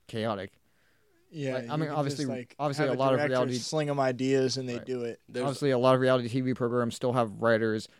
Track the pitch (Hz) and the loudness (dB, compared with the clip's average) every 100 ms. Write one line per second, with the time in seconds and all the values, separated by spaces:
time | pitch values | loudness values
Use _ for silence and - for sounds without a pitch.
0 | - 113 113 98 98 _ _ _ _ _ | -12 -6 -4 -4 -8 _ _ _ _ _
1 | _ _ _ 165 135 127 117 156 151 147 | _ _ _ -8 -4 -4 -4 -4 -2 -2
2 | 139 139 135 123 123 - 147 143 135 123 | -2 -2 -4 -6 -10 -6 -4 -2 -2 2
3 | 135 131 147 127 127 123 - 156 147 143 | 2 4 2 0 0 -2 -2 -2 -2 0
4 | 131 123 131 135 131 131 127 120 - 127 | 0 0 2 2 2 -2 -6 -8 -6 -6
5 | 117 - - 120 139 127 143 123 131 127 | -6 -10 -10 -4 -4 0 0 4 6 6
6 | 127 131 117 131 127 123 120 123 120 - | 4 2 0 -2 -2 -2 0 0 -2 -2
7 | 123 127 110 110 113 110 113 110 - | 0 0 0 0 2 4 2 0 -6